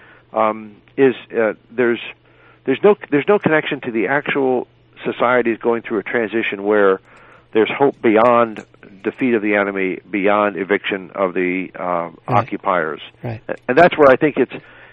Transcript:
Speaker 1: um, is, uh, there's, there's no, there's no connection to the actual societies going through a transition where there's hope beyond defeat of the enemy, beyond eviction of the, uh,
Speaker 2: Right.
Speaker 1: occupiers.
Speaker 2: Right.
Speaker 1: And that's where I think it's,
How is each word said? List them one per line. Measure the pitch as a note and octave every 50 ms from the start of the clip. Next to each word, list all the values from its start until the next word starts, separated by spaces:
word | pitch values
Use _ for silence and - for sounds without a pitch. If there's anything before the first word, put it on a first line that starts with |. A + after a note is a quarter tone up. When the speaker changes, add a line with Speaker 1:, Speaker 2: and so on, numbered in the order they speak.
| - - - - _ _ -
Speaker 1:
um, | A2+ A2 A2 G#2+ A2 A2 G#2+ G#2 G2 _ _ _
is, | - C#3 C3 A2+ - - -
uh, | - A#2 A2+ G#2+ F#2+ - _ _
there's, | A#2 A#2 B2 A#2 A#2 G#2+ - - - _ _ _ _ _ _ - _ _ _
there's | C3 C3+ - -
no, | G#3 G3+ - - -
there's | C#3+ D3 C3+
no | F#3 G#3 G3+
connection | - D#3+ D#3 D#3 - - D3+ C3+
to | - A#2+
the | A2 A2+ G#2+
actual | - C#3 D3 C#3 - - C#3+ C3+ C3 B2+ B2 - - _ _ _ _ _ - -
societies | B2+ G#2+ - C3 A#2+ B2+ B2 A#2 A#2 A2
going | - - B2 A#2 A#2
through | - - A#2 G2+
a | F#2+
transition | - - A#2+ A2+ G2+ A2 A2+ G2+ - G#2+ G2 G2
where | G#2 G#2+ G#2 G2+ G2 F#2+ - - _ - - - - - - _ _ -
there's | A2 G#2+ - -
hope | - C#3+ C3+ - -
beyond | - A#2+ G#2 G#2+ A2+ B2 A#2+ A#2 A#2 A2+ G#2+ G2+ - - _ _ - - G2+ F#2+ -
defeat | G#2+ - - C3+ B2 A#2+
of | A2
the | G2+ G#2+ G#2
enemy, | G#2 G2+ G2+ G2 G2 F#2+ F#2+ F2 - - F#2
beyond | G2 G2+ F2+ G2+ G2+ G#2 G#2 G#2 G2
eviction | E2 G2 E2+ G2+ G2 - - G#2 F#2+ F#2 E2 -
of | - G2 F#2 E2+
the, | F#2+ F2+ F2+ F2+ F#2 F2+ - -
uh, | - F#2
Speaker 2:
Right. | F2+ F2+ E2+ E2+ E2+ E2 - _
Speaker 1:
occupiers. | - G2+ G#2 G2 - G2+ F#2 - G2 F#2 F2 D#2+ D#2 D2 - - - - _ -
Speaker 2:
Right. | B2 A2+ A2 - - - - _
Speaker 1:
And | - B2+
that's | D3+ E3+ F3+ -
where | - D3 C3+
I | C3
think | - D#3+ D3+ -
it's, | - B2+ - - - - - - - - -